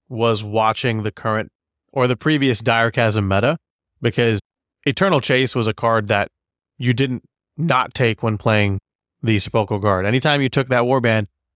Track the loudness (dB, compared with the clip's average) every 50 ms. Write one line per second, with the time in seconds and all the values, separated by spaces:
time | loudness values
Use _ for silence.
0 | _ -10 -4 0 0 2 2 0 -2 -2 0 0 2 0 0 0 -2 -2 -2 -2
1 | -4 -6 -8 -6 -4 -4 -2 -4 -4 -8 _ _ _ _ _ _ _ _ -2 0
2 | 0 0 0 0 0 0 0 2 2 2 0 0 0 0 2 2 2 0 0 0
3 | 0 2 2 0 0 0 2 2 2 0 -2 -2 _ _ _ _ _ _ _ -6
4 | -4 -2 0 0 0 0 0 -2 -4 _ _ _ _ _ _ _ -4 -2 0 0
5 | 2 2 2 2 0 0 0 0 0 0 -2 -2 -2 -2 -2 -2 0 0 0 0
6 | 0 0 0 0 0 -4 _ _ _ _ _ _ _ _ _ -4 -2 0 0 0
7 | 0 -2 -4 -6 -10 _ _ _ _ _ _ -6 -2 0 0 0 0 -2 -2 0
8 | 0 0 0 -2 -2 -4 -2 -2 0 2 2 2 2 0 -2 -4 -8 _ _ _
9 | _ _ _ _ -2 0 0 0 0 -2 -2 -2 -2 -2 -2 -2 0 0 0 0
10 | 0 0 0 0 0 0 0 0 0 0 0 -2 -2 0 0 0 2 2 2 2
11 | 2 2 0 0 -2 -4 _ _ _ _ _